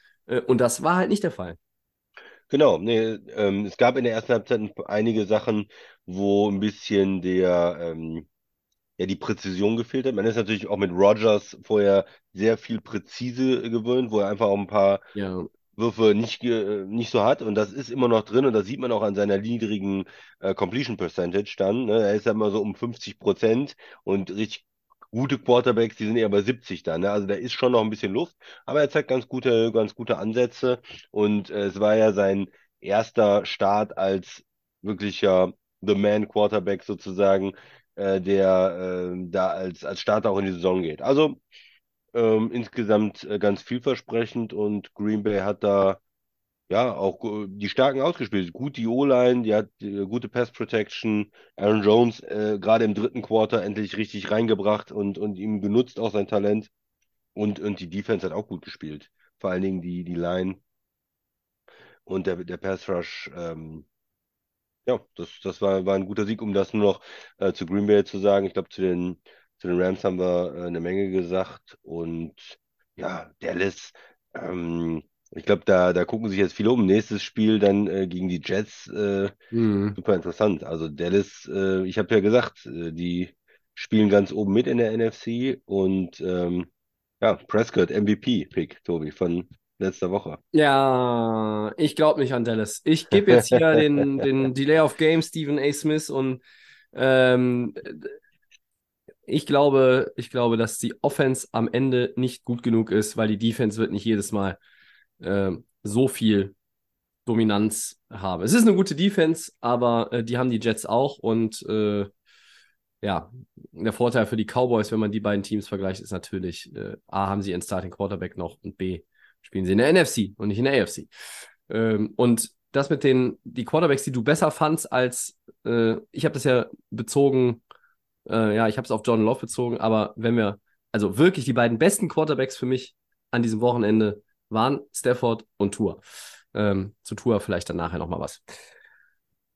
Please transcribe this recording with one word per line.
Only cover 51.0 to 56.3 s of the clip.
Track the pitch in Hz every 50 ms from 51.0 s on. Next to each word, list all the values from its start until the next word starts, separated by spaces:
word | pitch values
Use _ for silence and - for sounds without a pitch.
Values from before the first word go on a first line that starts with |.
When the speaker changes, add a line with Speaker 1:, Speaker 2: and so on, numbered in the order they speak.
| - 113 107 104 104 - _ - - _ _
Speaker 2:
Aaron | - 98 104 107 107 98
Jones, | 104 107 113 120 120 107 -
äh, | - - - 107 107 107 107 98
gerade | 92 104 110 113 113
im | 107 101
dritten | 104 107 123 - 123
Quarter | 107 - 110 110 110 107 120 110
endlich | 92 104 101 107 104 95 -
richtig | 101 107 - - 104 90 -
reingebracht | 107 110 117 113 110 98 98 104 107 104 - -
und, | - 104 101 101 95 -
und | 104 104 98
ihm | 90 101 107 107 101
genutzt, | 95 101 104 120 127 - - -
auch | 117 107
sein | 95 104 98
Talent. | -